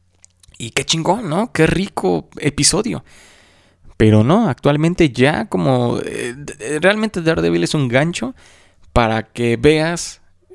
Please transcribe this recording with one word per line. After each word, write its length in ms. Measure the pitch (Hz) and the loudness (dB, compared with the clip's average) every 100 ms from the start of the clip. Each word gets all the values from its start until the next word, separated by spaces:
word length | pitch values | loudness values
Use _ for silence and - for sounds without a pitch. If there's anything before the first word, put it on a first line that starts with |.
| _ _ _ _ _ _ | _ _ _ _ _ _
Y 140 | 117 | -6
qué 120 | - | -6
chingón, 460 | 135 160 165 208 196 | -2 -2 -2 -2 -2
¿no? 220 | 165 240 | -4 -2
Qué 140 | - 160 | 0 2
rico 640 | 170 196 - 185 170 - - | 2 -4 -4 -2 -2 -6 -6
episodio". 640 | - 143 139 170 214 156 - - - _ _ _ _ _ - - | -4 0 0 0 -2 -6 -10 -20 -20 _ _ _ _ _ -20 2
Pero 260 | 110 107 | 6 6
no, 260 | 117 185 120 | 6 2 2
actualmente 640 | 120 147 147 165 180 160 | 0 0 2 0 2 0
ya 340 | 117 135 170 214 | 2 0 0 -4
como... 520 | 185 156 127 120 120 | -2 0 0 0 -4
Eh, 300 | - - 123 127 | -6 -8 -10 -10
d-, 200 | 143 - | -14 -12
eh, 200 | 110 151 | -8 0
realmente 400 | 180 214 220 185 | 0 0 -2 -2
Daredevil 420 | 160 165 170 170 | -2 0 0 0
es 100 | 170 | 0
un 140 | 156 131 | 0 0
gancho 480 | 123 160 - 120 - - _ _ _ - | 0 0 -4 -8 -12 -20 _ _ _ -2
para 300 | 123 113 113 | 0 2 -2
que 340 | - - 120 117 | -6 -4 -2 2
veas, 640 | 147 156 160 170 - - _ _ _ | 2 2 0 -4 -10 -14 _ _ _